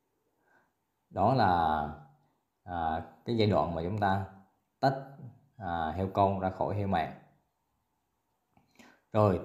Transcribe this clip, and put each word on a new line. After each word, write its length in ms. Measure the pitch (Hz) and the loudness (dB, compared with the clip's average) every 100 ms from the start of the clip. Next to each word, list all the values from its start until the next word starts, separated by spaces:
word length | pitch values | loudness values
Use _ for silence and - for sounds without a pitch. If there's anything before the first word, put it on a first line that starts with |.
| _ _ _ _ _ _ _ _ _ _ _ | _ _ _ _ _ _ _ _ _ _ _
Đó 240 | 95 104 | 0 2
là, 560 | 131 98 87 80 78 73 73 - _ _ _ _ _ | 4 4 4 2 0 -4 -10 -20 _ _ _ _ _
à, 380 | 95 87 82 80 - - - | -10 -6 -4 -4 -8 -14 -4
cái 120 | 113 | 2
giai 120 | 104 | 4
đoạn 260 | 82 82 82 | 4 2 -2
mà 60 | |
chúng 140 | 85 107 | -4 -2
ta 280 | 98 95 95 - _ _ _ _ | 0 0 -4 -14 _ _ _ _
tách, 160 | 135 135 - - 117 - _ - | -2 -2 -8 -18 -20 -20 _ -12
à, 360 | 92 85 80 85 | -6 -4 -4 -2
heo 120 | 95 | -2
con 260 | 101 98 95 | 2 2 0
ra 100 | 95 | -4
khỏi 260 | - - 101 | -2 -4 -2
heo 120 | 98 | -2
mẹ. 260 | 87 73 - - _ _ _ _ _ _ _ _ _ _ _ _ _ _ _ - _ _ | -2 -2 -10 -20 _ _ _ _ _ _ _ _ _ _ _ _ _ _ _ -20 _ _
Rồi 260 | 110 104 87 | 4 4 4